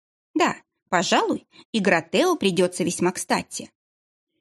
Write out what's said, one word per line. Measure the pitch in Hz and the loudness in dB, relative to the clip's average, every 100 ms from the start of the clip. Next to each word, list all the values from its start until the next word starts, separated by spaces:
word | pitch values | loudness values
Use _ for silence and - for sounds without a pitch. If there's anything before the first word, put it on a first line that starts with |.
| _ _ _ | _ _ _
Да, | - 302 - _ _ _ | 0 0 -2 _ _ _
пожалуй, | 175 185 247 427 220 - - - | -2 2 0 0 -4 -8 -20 -6
игра | 226 190 170 | -2 2 2
Тео | - 202 359 349 | 2 0 2 2
придется | 196 170 180 - | 0 2 0 0
весьма | 170 - 180 | -4 -2 -2
кстати. | - - 208 - - - _ _ _ _ _ _ _ | -4 -4 -4 -4 -14 -16 _ _ _ _ _ _ _